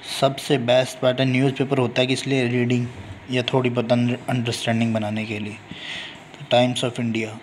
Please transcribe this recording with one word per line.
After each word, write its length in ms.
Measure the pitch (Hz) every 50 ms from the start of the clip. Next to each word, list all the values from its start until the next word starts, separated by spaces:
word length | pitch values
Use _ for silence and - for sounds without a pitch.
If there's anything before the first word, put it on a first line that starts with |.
| - -
सबसे 460 | - - - 135 139 - - - 147 131
best 400 | 120 117 123 127 131 - - -
पार्ट 200 | - 127 127 131
है 60 | 131
newspaper 520 | 131 127 127 135 139 135 - 139 123 139
होता 240 | 131 127 117 123 -
है 60 | 127
किस 180 | 127 135 127 -
लिए, 200 | 135 139 135 123
Reading 400 | 120 120 123 120 120 123 120 120 123 123 - - - - - - -
या 120 | 127 127 123
थोड़ी 260 | - - 131 127 123
बहुत 200 | 120 123 113 113
under-, 300 | 127 120 120 123 120 123 - -
understanding 640 | 131 127 117 120 113 - - 123 117 113 117 117 110
बनाने 320 | 110 104 104 107 107 107
के 140 | 110 110 104
लिए। 140 | 104 104 104 - - - - - - - - - - - - - - - -
तो 120 | - 143 -
Times 340 | - 123 123 127 123 - -
of 140 | 123 117 -
India 380 | 120 117 110 113 110 110 110 113